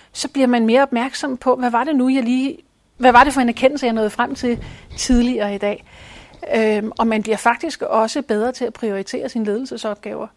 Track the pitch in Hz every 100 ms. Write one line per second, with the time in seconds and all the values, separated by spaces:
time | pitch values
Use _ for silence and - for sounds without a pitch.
0 | _ - 269 277 262 240 220 240 277 240
1 | 262 - 294 254 269 254 247 233 262 294
2 | 254 269 233 254 269 - _ _ _ _
3 | 254 240 285 269 240 233 262 285 247 226
4 | 208 - 240 262 247 233 - - - -
5 | - 247 240 240 208 202 208 208 - -
6 | - - - - - 226 220 208 214 -
7 | 226 220 220 208 240 240 330 - - 220
8 | 226 294 - 214 233 247 240 - 220 196
9 | 196 262 - 240 214 208 262 233 214 208
10 | 208 214 226